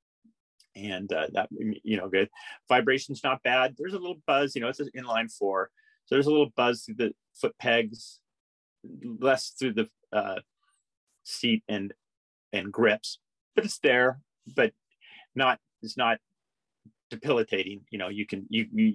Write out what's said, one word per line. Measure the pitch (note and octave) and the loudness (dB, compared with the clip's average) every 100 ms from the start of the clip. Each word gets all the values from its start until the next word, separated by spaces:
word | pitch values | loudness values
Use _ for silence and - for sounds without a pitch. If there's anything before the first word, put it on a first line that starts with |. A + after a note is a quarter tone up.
| _ _ _ _ _ _ _ - | _ _ _ _ _ _ _ -12
And, | G2+ F#2 G2 | -8 -6 -4
uh, | E2 D2+ | -4 -2
that, | F#2+ F#2 - A2 G#2 | -2 -4 -4 -6 -6
you | - G#2 | -4 -4
know, | F#2+ | 0
good. | F#2+ G2+ - - - - | 0 0 -4 -20 -12 0
Vibration's | B2+ A#2 C3+ - C3 | 2 2 0 -2 -4
not | C#3 C3 | -2 -2
bad. | B2+ B2+ C3 C3 | 2 2 2 -2
There's | F3 F#3+ | -8 -6
a | |
little | F3+ E3 - | -8 -6 0
buzz, | C#3 C#3 C3+ | 2 2 -2
you | |
know, | A#2 | -4
it's | C3 | -4
an | C#3+ C3 | -8 -8
inline | B2+ A2+ A2+ | -2 -2 -2
four. | - G2+ F#2+ F#2+ _ _ _ - | -2 0 0 -2 _ _ _ 0
So | C#3 | 2
there's | C#3+ | 4
a | |
little | D3+ C3+ - | 4 4 2
buzz | B2 A#2 | 2 0
through | - A2 | -4 -2
the | A2+ - _ | -2 -4 _
foot | - - - | -4 -4 -2
pegs, | B2 A#2 A2 A2+ - - _ _ _ _ _ _ - - | 2 2 0 -6 -18 -20 _ _ _ _ _ _ -20 -14
less | A#2+ A2 B2+ C3 - - | -12 0 2 2 0 -4
through | C3 | -2
the, | G#2+ G#2+ _ _ | 0 -2 _ _
uh, | G#2 G2+ F#2 - _ _ _ _ _ _ _ | -4 -2 -6 -10 _ _ _ _ _ _ _
seat | - - A#2+ A2 - | -14 -4 0 0 -2
and, | G#2 G2 - _ _ _ _ _ | -6 -6 -12 _ _ _ _ _
and | G2+ G2 | -6 -4
grips, | G2+ A2+ G#2+ - - _ _ _ - | 2 2 2 -2 -14 _ _ _ -2
but | G#3+ | -2
it's | - | 0
there, | C#3+ B2 B2+ C3 - _ - C3 | 2 4 4 0 -10 _ -6 0
but | A2+ - _ _ - - - C3 | 0 0 _ _ -20 -20 -10 0
not, | C3 A#2+ _ _ | 0 0 _ _
it's | A2 - | -10 0
not | A#2 A2+ _ _ _ _ _ _ A2 _ _ | 2 0 _ _ _ _ _ _ -20 _ _
debilitating. | A2+ C#3+ B2 A2 G2 F#2 G2+ - | -6 0 2 2 -2 -4 -8 -12
You | G#2+ | -8
know, | F#2 | -8
you | G2+ G#2+ | -6 -6
can, | G2 - | -8 -4
you, | A2 A2 | -2 0
you, | A2 A2 | 2 4